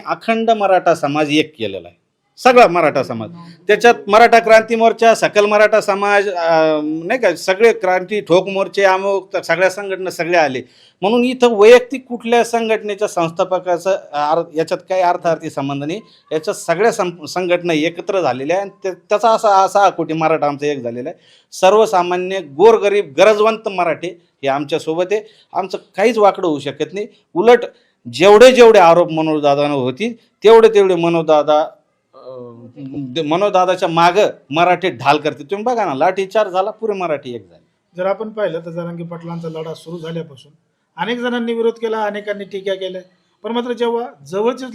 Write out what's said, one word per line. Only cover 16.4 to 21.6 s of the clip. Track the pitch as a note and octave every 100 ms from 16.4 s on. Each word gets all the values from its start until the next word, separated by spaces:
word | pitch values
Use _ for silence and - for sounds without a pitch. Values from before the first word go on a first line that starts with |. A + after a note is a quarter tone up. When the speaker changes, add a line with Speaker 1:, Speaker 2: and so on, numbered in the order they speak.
| D#3 F#3+
Speaker 1:
सगळ्या | - E3 A3
सं-, | - F3+ F3 D3
संघटना | F3 F3+ F3 F3
एकत्र | D#3+ E3+ E3+ F3+ G3
झालेल्या | D#3 B2 C3+ F3+
आहे |
आणि | G3+ F#3+
ते-, | F#3+ F3+ _
त्याचा | G#3 A#3
असा, | A3+ A3 G3 G3
असा | G3
हा | G3
कोटी | - D#3
मराठा | D#3+ D#3 D#3+ D3
आमचा | C#3+ D3
एक | C#3+
झालेला | A#2+ A#2 C3
आहे. | F3 _ _ _
सर्वसामान्य, | -